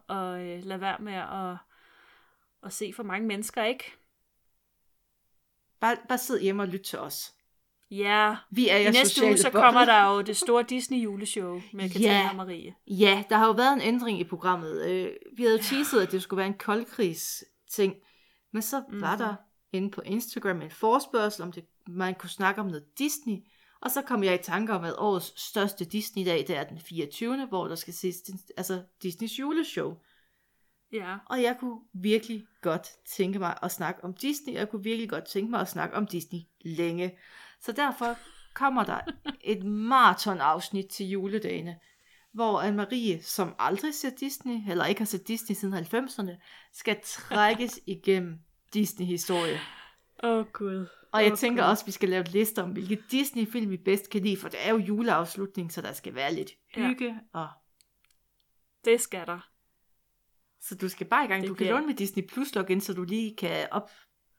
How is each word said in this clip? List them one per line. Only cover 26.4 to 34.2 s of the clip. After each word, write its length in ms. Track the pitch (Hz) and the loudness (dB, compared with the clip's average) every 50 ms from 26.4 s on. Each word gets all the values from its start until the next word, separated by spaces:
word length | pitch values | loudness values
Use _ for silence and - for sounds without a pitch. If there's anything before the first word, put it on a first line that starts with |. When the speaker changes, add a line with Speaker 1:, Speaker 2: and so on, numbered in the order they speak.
| 135 | 0
Speaker 2:
det 100 | - 170 | 0 -2
er 60 | 139 151 | -4 -4
den 160 | - - 160 | -6 -10 -16
fireogtyvende, 680 | - - 170 160 143 147 - - 226 240 262 277 269 | -16 -8 -6 -6 -6 -6 -6 -6 -4 -2 -2 -4 -4
hvor 220 | - 190 180 165 | -4 -4 -4 -4
der 80 | 160 165 | -4 -6
skal 180 | 165 - - 175 | -8 -10 -12 -10
ses 220 | - - 180 175 | -6 -6 -6 -6
Dis-, 340 | 175 - - 190 185 - - - | -6 -12 -14 -14 -14 -14 -12 -10
altså 260 | - 180 - 185 185 185 _ _ _ - | -8 -6 -4 -6 -6 -8 _ _ _ -8
Disneys 360 | 185 170 - 226 220 220 254 | -8 -6 -6 -8 -8 -6 -6
juleshow. 580 | 277 294 311 330 311 - - 175 139 151 165 - _ _ _ _ _ _ _ _ _ _ _ _ _ _ _ _ _ _ | -4 -2 -2 -2 -2 -2 -4 -4 -4 -4 -6 -10 _ _ _ _ _ _ _ _ _ _ _ _ _ _ _ _ _ _
Speaker 1:
Ja. 260 | - 214 185 180 190 208 - | -10 -8 -8 -8 -10 -10 -8
Speaker 2:
Og 160 | - 254 254 | -6 0 2
jeg 160 | 240 240 247 247 | 2 2 0 -2
kunne 200 | 254 247 226 226 - _ - | -6 -8 -8 -10 -14 _ -12
virkelig 520 | 180 185 214 214 220 220 233 226 208 214 _ _ _ | -4 2 2 2 2 2 -2 -8 -10 -10 _ _ _
godt 260 | - 170 160 175 - - - _ _ | -2 -2 -2 -2 -4 -10 -18 _ _
tænke 320 | - - - 190 185 196 202 | -10 -2 -2 0 0 0 -2
mig 180 | 185 170 - - | -2 -2 -2 -4
at 100 | - 185 | -6 -6
snakke 320 | - - 165 160 185 - - | -4 -4 -4 -4 -4 -6 -10
om 100 | 180 185 | -12 -10
Disney, 400 | - | -4